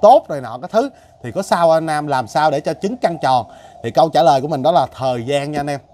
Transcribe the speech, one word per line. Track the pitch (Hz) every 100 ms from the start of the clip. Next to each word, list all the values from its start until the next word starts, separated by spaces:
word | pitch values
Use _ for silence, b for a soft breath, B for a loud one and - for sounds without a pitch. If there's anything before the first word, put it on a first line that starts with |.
tốt | 208 277 302
rồi | 151
nọ | 127 123
cái | 151
thứ, | 214 277 b b b
thì | 120
có | 151
sao | 196 254 170
anh | 160 160
em, | 151 151
làm | 135 117
sao | 160 151
để | 143
cho | 156
trứng | 156 196 254
căng | 190 170
tròn? | 135 127 110 B B B
Thì | 117
câu | - 165
trả | 151
lời | 165 139
của | 139
mình | 156
đó | 135
là | 170 131 -
thời | 131 123 117
gian | 143 143
nha | 151
anh | 143
em. | 143 _